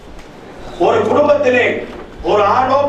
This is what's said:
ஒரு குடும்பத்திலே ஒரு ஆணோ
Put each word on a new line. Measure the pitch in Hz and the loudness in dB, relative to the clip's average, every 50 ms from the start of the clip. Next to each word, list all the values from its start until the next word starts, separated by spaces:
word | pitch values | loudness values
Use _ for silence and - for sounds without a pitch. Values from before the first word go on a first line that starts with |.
| - - - - - - - - - - - - - - - - 175 | -20 -18 -18 -18 -18 -18 -20 -20 -20 -20 -18 -16 -16 -14 -4 0 0
ஒரு | 220 233 220 202 - | 2 2 2 2 2
குடும்பத்திலே | 247 285 294 294 294 285 269 254 247 247 226 - - - - - - - - - - - - 170 | 2 2 4 2 2 2 2 2 2 2 2 0 -2 -4 -8 -10 -12 -14 -16 -16 -14 -6 -2 0
ஒரு | 202 208 202 196 226 | 2 2 4 2 2
ஆணோ | 262 262 262 277 285 285 | 2 2 2 2 2 2